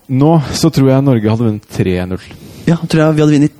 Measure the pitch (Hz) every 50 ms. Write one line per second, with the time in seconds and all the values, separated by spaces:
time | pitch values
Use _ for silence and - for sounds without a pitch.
0 | _ - 131 131 139 156 170 165 131 - - - - 165 - 151 135 131 131 135
1 | 139 139 127 113 104 107 110 113 120 113 107 101 - _ - - 104 92 90 90
2 | 90 90 92 - - - - - - - - - - - 170 165 - 165 - 160
3 | 156 156 156 151 151 151 151 139 147 151 - -